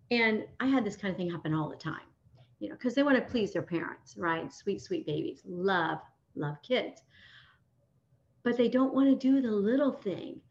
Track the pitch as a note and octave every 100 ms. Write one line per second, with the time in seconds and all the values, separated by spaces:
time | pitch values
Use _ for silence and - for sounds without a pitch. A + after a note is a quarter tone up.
0 | - A#3+ A3+ G#3+ - - B3+ C4+ G#3 G3+
1 | G3+ F3+ F3 E3+ D#3+ D#3 D3+ - D3+ -
2 | - _ _ - _ - D#4 - B3+ A#3
3 | C#4+ B3+ - B3 G3 F3 - E3 E3+ -
4 | - - F3 E3 C#3+ - - G3 - F3+
5 | - D3+ - - F#3+ F3+ F#3+ F#3 E3 D3+
6 | - _ _ - D3 D3+ - B3 - -
7 | _ - - - - _ _ _ _ _
8 | _ _ _ _ A#3+ A#3+ A#3 B3+ C4+ C4
9 | C#4 C4 C4 C4+ B3 G#3 G3+ C4 C#4 -
10 | G#3 D#3 - - -